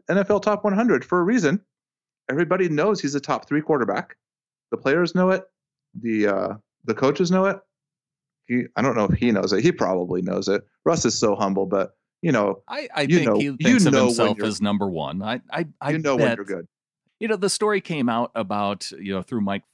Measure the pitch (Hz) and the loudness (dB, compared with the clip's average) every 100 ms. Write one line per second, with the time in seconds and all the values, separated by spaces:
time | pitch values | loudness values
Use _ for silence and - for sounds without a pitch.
0 | - 185 196 202 208 202 208 196 240 135 | -2 0 2 2 2 0 0 2 2 2
1 | - 180 175 247 151 185 - _ _ _ | 2 0 2 2 2 0 -4 _ _ _
2 | _ _ - 135 170 185 180 151 190 208 | _ _ -4 -2 0 2 2 2 2 0
3 | 143 143 135 127 - 143 151 147 107 98 | -2 -4 -2 -4 -2 -2 0 0 0 -2
4 | - - _ _ _ _ _ 113 135 156 | -6 -14 _ _ _ _ _ -4 0 2
5 | 170 185 185 185 185 _ _ _ _ - | 2 2 2 2 -4 _ _ _ _ -8
6 | 117 110 104 98 95 110 _ _ - - | -2 2 2 0 -2 -8 _ _ -6 0
7 | 262 - 175 185 190 196 - _ _ _ | 2 2 2 2 2 -2 -10 _ _ _
8 | _ _ _ _ - 123 - - 131 113 | _ _ _ _ -6 -4 -4 -2 0 0
9 | 101 - 120 104 90 101 160 175 98 92 | 0 2 2 2 0 2 0 0 0 0
10 | 87 90 90 92 95 101 - _ - 165 | -2 -4 -2 -2 -2 -2 -4 _ 0 2
11 | 120 - 113 101 101 95 95 95 95 _ | 0 2 0 0 0 -2 0 -2 -2 _
12 | _ _ 170 123 101 98 - 277 285 - | _ _ 0 0 0 -4 -8 -10 -6 -4
13 | 139 175 120 104 143 127 156 247 170 135 | 2 2 4 2 0 0 2 4 4 4
14 | 127 117 110 104 107 104 104 104 98 82 | 2 2 0 0 -4 -2 -2 0 -2 -4
15 | 71 85 107 123 - 147 165 - 139 160 | -6 -6 -6 -8 -8 -8 -8 -8 -6 -2
16 | 147 131 135 113 98 92 85 _ _ _ | 0 2 2 0 -6 -10 -10 _ _ _
17 | _ - 220 214 190 - 214 202 - 160 | _ -8 -4 -2 -2 0 0 0 -2 -2
18 | 120 113 120 113 98 104 101 101 - 73 | 0 0 -2 -4 -4 -2 -2 -4 -10 -12
19 | 98 98 90 120 98 101 - | -6 -6 -4 -4 -2 -4 -8